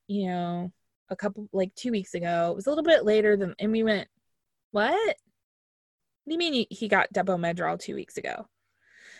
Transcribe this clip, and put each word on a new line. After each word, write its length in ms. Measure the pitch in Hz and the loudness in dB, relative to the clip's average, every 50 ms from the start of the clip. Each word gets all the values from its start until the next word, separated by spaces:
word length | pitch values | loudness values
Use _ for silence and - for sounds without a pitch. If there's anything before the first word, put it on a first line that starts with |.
| _ - | _ -6
you 200 | 202 202 190 185 | -4 -4 -2 -2
know, 460 | 180 180 175 175 175 175 180 185 - _ _ _ _ _ _ - | -2 -2 -2 -4 -4 -4 -6 -8 -10 _ _ _ _ _ _ -12
a 60 | 185 | -8
couple, 320 | - - 208 196 - 208 - - | -4 -6 -6 -6 -8 -10 -4 -2
like, 200 | 190 185 190 - | -2 -2 -2 -4
two 160 | - - 247 | -6 -4 -2
weeks 220 | 233 208 185 - - | -2 -2 -4 -4 -6
ago. 380 | 175 170 170 175 170 170 170 | -4 -2 0 0 2 2 0
It 40 | 170 190 | 0 -2
was 100 | 196 269 | -2 -2
a 20 | |
little 140 | 294 311 302 | 0 2 4
bit 220 | 339 320 277 - | 6 6 6 6
later 320 | 214 214 220 214 214 208 196 | 6 4 6 6 4 4 2
than, 180 | 196 175 - - | 2 -2 -4 -4
and 120 | - 214 | -2 0
we 100 | 220 226 226 | 0 2 2
went, 260 | 220 214 190 - - _ _ _ _ _ _ _ _ _ _ _ _ | 2 0 0 -2 -6 _ _ _ _ _ _ _ _ _ _ _ _
"What? 200 | - 208 208 247 | 0 0 2 2
What 240 | 320 403 453 403 - - _ _ _ _ _ _ _ _ _ _ _ _ _ _ _ _ _ _ _ _ - 285 | 2 2 0 0 -2 -4 _ _ _ _ _ _ _ _ _ _ _ _ _ _ _ _ _ _ _ _ -10 -6
do 60 | 320 | -4
you 40 | 330 | -2
mean 140 | 349 330 | -2 0
he, 160 | 294 247 220 - | 0 0 -2 -2
he 200 | - - 233 202 | -6 -6 -2 2
got 240 | 208 190 - - - | 4 4 4 2 0
Depo-Medrol 680 | 196 180 190 185 175 170 170 170 175 170 160 170 180 | -2 0 0 0 0 0 -2 -2 -2 -2 -4 -4 -4
two 160 | - - - | -6 -10 -10
weeks 220 | - - - - - | -10 -10 -12 -12 -10
ago?" 320 | - - - - 220 _ _ _ _ _ _ _ _ _ _ - - - - | -10 -8 -10 -10 -12 _ _ _ _ _ _ _ _ _ _ -20 -20 -20 -20